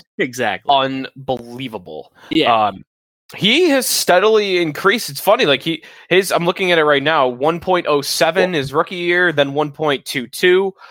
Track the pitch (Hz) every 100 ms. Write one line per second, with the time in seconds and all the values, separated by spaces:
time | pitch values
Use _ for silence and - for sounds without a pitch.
0 | - - 147 120 113 92 - 139 135 135
1 | 131 139 135 123 117 120 131 107 85 76
2 | - _ - 160 127 113 104 98 - _
3 | _ _ - - 196 277 359 269 - -
4 | - 180 214 220 202 180 165 143 196 220
5 | - 139 - 233 175 131 165 165 - -
6 | - 175 185 - 170 - 180 170 151 139
7 | 139 160 131 120 147 170 - 180 165 147
8 | 135 - 165 180 185 165 135 143 175 180
9 | 175 175 180 147 139 139 151 139 156 135
10 | - 139 117 - 180 185 196 - -